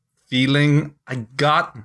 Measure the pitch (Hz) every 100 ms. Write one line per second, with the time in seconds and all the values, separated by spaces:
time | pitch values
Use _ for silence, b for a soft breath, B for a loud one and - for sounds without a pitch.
0 | _ _ _ 127 131 143 147 147 147 -
1 | - 127 113 - 147 156 165 113